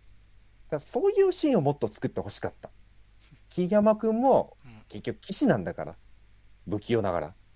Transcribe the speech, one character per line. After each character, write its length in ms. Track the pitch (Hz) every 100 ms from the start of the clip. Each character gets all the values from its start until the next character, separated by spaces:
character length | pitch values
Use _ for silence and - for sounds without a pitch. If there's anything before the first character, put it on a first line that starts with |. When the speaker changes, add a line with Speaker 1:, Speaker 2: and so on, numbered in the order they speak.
| - - - - - - - 151
Speaker 1:
ら 20 |
そ 300 | - 247 392
う 20 |
い 100 | 403
う 80 | 381
シ 160 | 359 302
ー 60 | 226
ン 20 |
を 40 |
も 100 | 139
っ 60 | 143
と 100 | 113
作 180 | - 131
っ 40 |
て 100 | -
ほ 80 | 101
し 100 | -
か 100 | -
っ 40 | -
た。 100 | - - - _ - - - - -
桐 200 | - 180
山 260 | 208 214 214
君 240 | 220 220
も、 380 | 269 170 - - 127
Speaker 2:
う 20 |
ん。 40 | 113 -
Speaker 1:
結 140 | 104
局 160 | - -
棋 140 | -
士 140 | - 269
な 100 | 123
ん 60 |
だ 100 | 85
か 120 | - 73
ら。 100 | - - - - - - - -
不 120 | 104
器 140 | -
用 80 | 117
な 100 | 98
が 80 | 87
ら。 160 | 76 - _